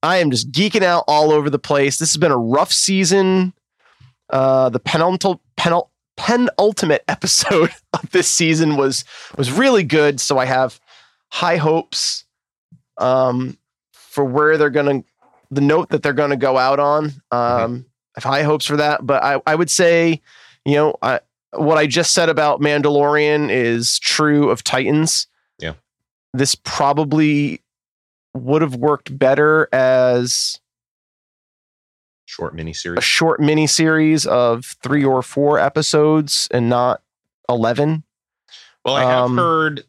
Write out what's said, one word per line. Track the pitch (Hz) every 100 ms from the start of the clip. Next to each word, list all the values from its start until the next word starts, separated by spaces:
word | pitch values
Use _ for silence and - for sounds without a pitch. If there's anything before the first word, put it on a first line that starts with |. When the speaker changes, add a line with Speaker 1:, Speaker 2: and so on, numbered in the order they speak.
Speaker 1:
I | 156 185
am | 160
just | 123 113
geeking | 131 208 214
out | 185 170 -
all | 151 156
over | 151 147
the | 143
place. | - 143 139 -
This | 160
has | 151
been | 165
a | 131
rough | 113 135 180
season. | - - 190 180 196 190 185 185 - _ _ _ _ 131 _ _
Uh, | 135 131 131 131
the | 120
penulti-, | - 156 170 185 202 175 _ -
penul-, | 170 170 - _ _ -
penultimate | - 240 247 - 208 208 170 147
<laughs> | -
episode | - 180 - - 190 165 - _
of | - -
this | 180 170
season | - 165 156 160 147
was, | 135 127 - - - -
was | 127
really | 147 269 233
good. | 156 156 147 139
So | - 135
I | 131
have | 131 127 - _ - _ _ _
high | - 175 170
hopes, | 151 160 - - - - _ _ _ _ _ - _ -
um, | 127 131 131 123 127 - _ _ _
for | _ _ -
where | 139 131 151 156
they're | 147
gonna, | 147 143 139 - _ _ _ _
the | 135
note | 143 156 -
that | 156
they're | 147
gonna | 135 143 139
go | 135 131
out | 131 139
on. | 143 151
Um, | 151 139 _
Speaker 2:
Mm-hmm. | 120 120 120 113 123 127 _ _ -
Speaker 1:
I |
have |
high | 127 135
hopes | 151 151 -
for | 147
that. | 151 151 131
But | 139
I, | 135 139 -
I |
would | 156 170
say, | - 170 170 165 160 _ - - _
you | -
know, | 147 151 -
I, | 120 123 _ _ _
what | - 151 160
I | 151
just | 135 170
said | - 165
about | 160 147 -
Mandalorian | 147 147 147 143 143 151 151 151 147
is | 123 117 117 117 -
true | - - 151 147 143
of | 120
Titans. | - 131 127 151 160 - - _ _ _
Speaker 2:
Yeah. | 80 78 _ _ _ _ _
Speaker 1:
This | 127 135
probably | - - - 139 143 151 156 151 147 147 - _ _ _ _ _ _ _
would | 131 123 156
have | 160
worked | 127 143 143 - 139
better | 131 139 151 156 -
as | 131 127 131 127 123 123 - - - _ _ _ _ _ _ _ _ _ _ _ _ _ _ _ _ -
Speaker 2:
Short | - 82 82
miniseries. | 82 82 85 87
Speaker 1:
a |
short | - - 160 -
miniseries | 147 156 151 - 160 160 156 156 -
of | 123 123 117 127 -
three | 127 147
or | 135 131
four | 123 - 143 147
episodes | 135 - - 156 151 156 147 - -
and | 123 117
not | 120 123 - _ _ _ _ -
eleven. | 123 113 120 147 160 - _ _ _ _ - - _
Speaker 2:
Well, | - 139
I |
have | 127 127
Speaker 1:
Um, | 123 123
Speaker 2:
heard | 170 160 156 147